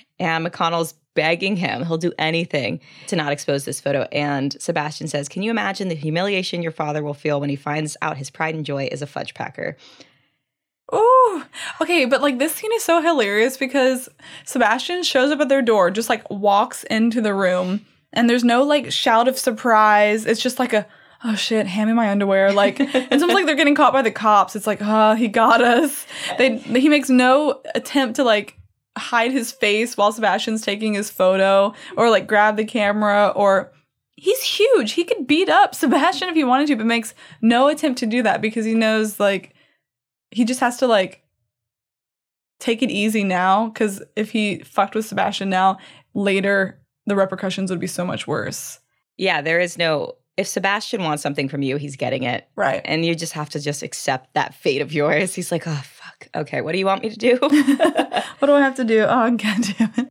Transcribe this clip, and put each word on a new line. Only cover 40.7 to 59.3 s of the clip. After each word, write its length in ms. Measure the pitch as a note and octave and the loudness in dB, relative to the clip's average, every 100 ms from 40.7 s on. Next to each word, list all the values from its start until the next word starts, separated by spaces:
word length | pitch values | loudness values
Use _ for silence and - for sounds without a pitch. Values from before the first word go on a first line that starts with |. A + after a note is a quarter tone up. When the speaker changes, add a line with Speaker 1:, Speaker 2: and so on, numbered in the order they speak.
| B3 | 0
Speaker 2:
to, 80 | B3+ | 2
like, 360 | G#3+ F#3+ - _ _ _ _ _ _ _ _ _ _ _ _ _ - | 2 0 -6 _ _ _ _ _ _ _ _ _ _ _ _ _ -8
take 220 | - A3+ | -4 -2
it 80 | B3 | -2
easy 340 | G3 G#3+ G#3+ | 0 0 0
now, 460 | G3 F3+ F#3 G3+ A3+ | 0 0 2 2 0
'cause 320 | A3 G#3+ G3 - | -2 -4 -4 -10
if 160 | - G#3+ | -8 -4
he 260 | A3 G#3 E3+ | -2 -2 -4
fucked 340 | - - G3+ | -6 -4 -2
with 120 | A3 G#3+ | -4 -6
Sebastian 420 | G3 F#3+ - G3 | -2 -2 -2 -2
now, 280 | F#3 F#3+ F#3+ - - _ | 0 0 0 -8 -20 _
later 640 | G3 G3+ G3 G3 G3 F#3+ - _ _ - | -4 -2 0 0 0 -2 -6 _ _ -4
the 100 | G3+ | 0
repercussions 540 | F#3+ F#3 G3 F#3+ F#3+ | 0 -2 -6 -4 -4
would 100 | F3 | -4
be 60 | F3+ | -6
so 180 | - | -6
much 220 | F3+ A2+ - | -6 -6 -6
worse. 520 | A#2 G#2 - - - _ _ _ - | -6 -6 -10 -12 -18 _ _ _ -6
Speaker 1:
Yeah, 240 | F#3+ D#3+ | -2 -2
there 160 | D3 E3+ | 0 -2
is 180 | F3+ E3+ | -2 -2
no, 360 | E3 D3 E2+ - _ - | -2 -2 -4 -12 _ -6
if 100 | F#3+ | -4
Sebastian 560 | G3+ F#3+ G#3 - G#3+ | -2 0 -2 -4 -4
wants 200 | E3 D3 | -4 -4
something 260 | D3 C#3+ C3+ | -4 -4 -4
from 140 | C#3+ | -4
you, 140 | C3+ C#3+ | -4 -4
he's 200 | C#3+ C3+ | -6 -8
getting 260 | B2 C3 | -6 -4
it. 240 | B2 A#2 - - | -4 -6 -8 -4
Speaker 2:
Right. 240 | D#3 G2+ | -2 -2
Speaker 1:
And 200 | - D#3+ | -4 -2
you 100 | E3 | -2
just 180 | E3 E3 | -2 -6
have 160 | D#3 D3+ | -8 -8
to 100 | D3+ | -8
just 220 | D3 C#3+ | -6 -6
accept 500 | D#3 - - C3 - | -8 -8 -4 -4 -4
that 200 | D3+ - | -4 -4
fate 260 | - D#3 C3+ | -4 -2 -2
of 120 | C#3 | -2
yours. 420 | D3 D3 D3+ F#3 | -2 0 0 -2
He's 160 | - E3 | -6 -6
like, 120 | E3+ E3 | -6 -4
"Oh, 160 | D3 | -8
fuck. 440 | - - - - - | -10 -20 -20 -20 -12
Okay, 260 | - D3+ C3 | -10 -6 -6
what 120 | A#2 | -4
do 60 | F3+ | -2
you 80 | F#3+ | 0
want 160 | F#3+ | -2
me 80 | A3 | -4
to 80 | G#3 | -2
do?" 200 | A#3 B3 | 2 2
<laughs> 640 | C#4+ D4 C4 C#4 D#4 - - - - - | 4 4 4 4 2 2 -2 -4 -6 -2
Speaker 2:
What 80 | C#4+ | 2
do 60 | |
I 60 | C#4+ | 4
have 140 | C4+ | 4
to 100 | C4 | 0
do? 180 | A#3 A3 G#3+ | 0 2 4
Oh, 220 | B3 A#3 | 2 2